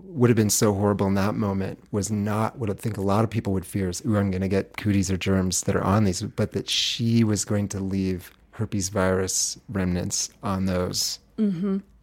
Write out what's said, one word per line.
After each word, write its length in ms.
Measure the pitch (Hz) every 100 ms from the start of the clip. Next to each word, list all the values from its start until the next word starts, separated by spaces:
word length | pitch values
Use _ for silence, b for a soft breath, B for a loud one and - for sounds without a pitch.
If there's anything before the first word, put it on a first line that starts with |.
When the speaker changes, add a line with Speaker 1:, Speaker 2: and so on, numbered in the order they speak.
Speaker 1:
would 260 | 190 165 120
have 80 | 113
been 120 | 107
so 220 | - 110
horrible 320 | 98 101 101 98
in 80 | 98
that 200 | 101 113
moment 440 | 104 95 92 95 -
was 200 | 107 95
not 460 | 107 104 104 110 -
what 120 | 110
I 40 |
think 220 | 95 117 98
a 40 |
lot 220 | 98 101
of 60 | 110
people 240 | 113 -
would 120 | 92 85
fear 240 | 101 92
is, 140 | 85 120
"Ooh, 120 | 104
I'm 120 | 101
gonna 160 | 92 95
get 300 | 98 - -
cooties 320 | 104 101 92
or 60 | 92
germs 440 | - 95 92 -
that 140 | - 98
are 80 |
on 200 | 95 104 101
these," 160 | 87
but 300 | 104 - 107
that 160 | 101 -
she 540 | - - - 117 117
was 200 | 110 101
going 240 | - 104 98
to 100 | 98
leave 520 | 98 98 95 90 - - _
herpes 380 | - 110 104 92
virus 680 | 101 92 95 92 - - - -
remnants 600 | 98 92 90 98 - - -
on 220 | 104 95 95
those 540 | 90 90 - - - _ -
Speaker 2:
Mm-hmm. 400 | 214 165 202 196 - -